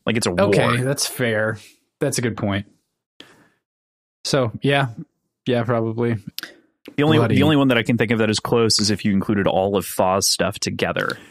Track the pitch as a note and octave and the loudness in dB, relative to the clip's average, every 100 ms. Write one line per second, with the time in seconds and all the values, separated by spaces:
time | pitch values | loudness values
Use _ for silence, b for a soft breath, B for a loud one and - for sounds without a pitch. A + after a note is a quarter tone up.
0 | - A2+ G#2 F2 G#2 G3 A#2+ A#2+ B2+ C#3+ | -2 -2 0 2 2 4 2 0 -2 -2
1 | - - A#2+ G#2+ A2 G#2 B B _ _ | -4 -2 -2 0 -2 -6 B B _ _
2 | C#3+ - B2 G#2 G#2 G2 - _ _ _ | -4 -2 -4 -2 -2 -2 -6 _ _ _
3 | _ _ B B B B _ _ _ _ | _ _ B B B B _ _ _ _
4 | _ _ - C#3+ A#2+ A#2 C#3 C#3 C3 A2 | _ _ -2 0 -2 -2 0 2 0 -6
5 | - _ _ _ - A#2+ A2+ A#2+ A2+ A2 | -18 _ _ _ -2 -2 0 0 -2 -2
6 | A#2+ A2 - - B B B _ - - | -2 -2 -6 -14 B B B _ -10 -2
7 | D3 D#3+ A#2 C3 D3 D3 C3+ A#2 A2 A#2 | 2 4 4 4 4 4 4 2 2 0
8 | A2 A2+ G#2+ G#2+ - A#2+ A2+ - G#2 G2+ | 0 2 2 0 0 2 2 2 0 0
9 | A2 G2 F#2+ G#2 F#2 F2+ G2 G2+ - - | 0 0 0 0 0 0 0 -2 -2 -2
10 | F#2+ G2 - - F#2+ - F#2+ G2 F2 - | 0 2 0 -2 -4 -4 -8 -4 -4 -2
11 | - - - | -4 -6 -8